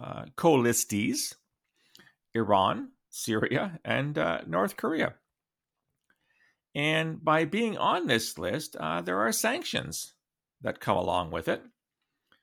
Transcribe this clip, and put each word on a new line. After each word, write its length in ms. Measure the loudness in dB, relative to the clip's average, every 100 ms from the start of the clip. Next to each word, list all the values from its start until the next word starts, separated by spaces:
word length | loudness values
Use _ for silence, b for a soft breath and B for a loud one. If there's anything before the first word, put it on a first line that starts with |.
uh, 240 | -12 -12 -12 2
co-listees, 1000 | 6 6 6 2 0 -2 0 -2 -4 -10 _ _ _ b b b b b _
Iran, 580 | -2 4 6 6 2 -6 _ _
Syria, 680 | -8 -2 0 2 0 -2 -6
and, 340 | -4 -2 -2 -2
uh, 240 | -2 -2 -2
North 300 | -2 -2 -2
Korea. 380 | -4 -2 -2 -4 _ _ _ _ _ _ _ _ _ _ _ _ _ _ _
And 500 | -4 0 0 0 -2
by 220 | 2 2 2
being 320 | 0 -2 0
on 300 | 0 0 2
this 300 | 0 0 -4
list, 360 | -4 -4 -6 -8
uh, 260 | -4 -4
there 180 | -2 0
are 120 | 0
sanctions 840 | 0 0 -2 -4 -6 -6 -8 -12 _ _ _ _ _
that 180 | -8 -6
come 180 | 0 0
along 340 | 2 0 -2
with 160 | -4 -2
it 160 | -4 -6 _ _ _ _ _ _ _